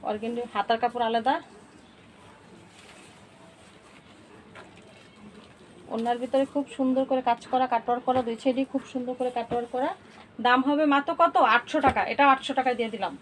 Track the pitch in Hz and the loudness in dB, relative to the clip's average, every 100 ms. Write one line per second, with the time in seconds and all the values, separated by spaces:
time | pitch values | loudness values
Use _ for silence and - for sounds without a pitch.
0 | - 214 226 240 240 208 202 226 240 240 | -6 -6 -6 -6 -6 -6 -2 0 0 -2
1 | 226 226 226 320 - - - - - - | 0 0 0 -2 -4 -20 -20 -20 -20 -20
2 | - - - - - - - - - - | -20 -20 -20 -20 -20 -20 -20 -20 -20 -20
3 | - - - - - - - - - - | -20 -20 -20 -20 -20 -20 -20 -20 -20 -20
4 | - - - - - - - - - - | -20 -20 -20 -20 -20 -20 -20 -20 -20 -20
5 | - - - - - - - - - 226 | -20 -20 -20 -20 -20 -20 -20 -20 -10 -4
6 | 233 240 247 269 277 285 277 - 262 262 | -2 -2 0 0 0 -2 -6 -2 0 0
7 | 262 262 254 262 - 254 254 233 226 247 | 0 0 0 -2 0 0 0 0 0 -2
8 | 254 254 233 226 269 247 269 269 - 262 | 0 0 -2 -2 0 0 -2 -4 -6 -8
9 | 247 254 254 247 226 240 240 254 277 381 | -8 -4 -4 -4 -4 -4 -4 -4 -4 -6
10 | - - - - 233 254 262 294 302 277 | -16 -20 -20 -2 4 4 4 2 2 2
11 | 285 294 339 359 262 226 - 311 277 233 | 0 2 4 6 4 4 2 0 2 2
12 | 185 220 285 262 - 269 254 247 226 208 | -2 4 4 4 2 -2 -2 -2 -4 -4
13 | 185 - | -8 -8